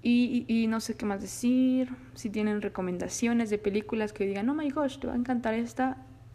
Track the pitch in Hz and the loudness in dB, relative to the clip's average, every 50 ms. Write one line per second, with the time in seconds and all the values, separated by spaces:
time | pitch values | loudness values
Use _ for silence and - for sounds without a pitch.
0 | - 233 240 240 247 233 - 240 233 - 226 226 226 220 220 226 220 - 220 - | 2 4 6 6 4 4 2 0 0 2 2 2 2 2 2 0 -2 -4 -4 -4
1 | - 208 202 196 214 190 - - - 240 247 254 254 262 254 254 254 254 - - | -2 -2 -2 -2 -4 -8 -8 -2 0 2 4 6 4 4 4 2 0 -2 -4 -10
2 | - - - - - 220 202 214 214 208 208 208 202 202 - - 185 180 180 175 | -14 -16 -14 -8 -8 -4 -2 0 0 0 0 0 -2 -4 -4 -4 -2 -2 -2 -4
3 | 180 180 - - - 233 233 233 233 214 214 208 208 208 196 214 214 - - 220 | -4 -6 -2 0 0 2 4 2 2 2 0 0 0 0 0 0 -2 0 -2 -2
4 | 214 208 - - 202 196 196 196 208 240 285 311 311 285 262 311 294 269 269 - | -2 -2 -2 -2 -2 -2 0 0 0 0 0 0 0 -2 0 0 0 0 -2 -4
5 | - - - 240 240 240 262 240 240 226 220 226 233 233 - - 254 262 262 - | -6 -4 -2 -2 0 0 0 0 0 0 0 0 -2 -4 -2 0 0 0 0 -4
6 | - - - - - - - | -10 -16 -20 -20 -20 -20 -20